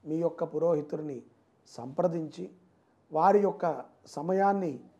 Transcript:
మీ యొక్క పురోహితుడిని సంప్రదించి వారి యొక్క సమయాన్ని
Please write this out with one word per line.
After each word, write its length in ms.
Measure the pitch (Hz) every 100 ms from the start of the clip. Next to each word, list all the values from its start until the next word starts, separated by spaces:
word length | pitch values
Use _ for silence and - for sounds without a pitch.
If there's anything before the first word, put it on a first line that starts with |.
మీ 140 | 156 160 170
యొక్క 180 | 165 160
పురోహితుడిని 640 | 156 165 156 147 151 151 127 - _ _ _ _ -
సంప్రదించి 680 | 123 147 175 170 156 - 185 - _ _ _ _ _
వారి 280 | 156 175 202 202
యొక్క 180 | - 170 135 - _ - -
సమయాన్ని 560 | 160 190 196 196 180 123 -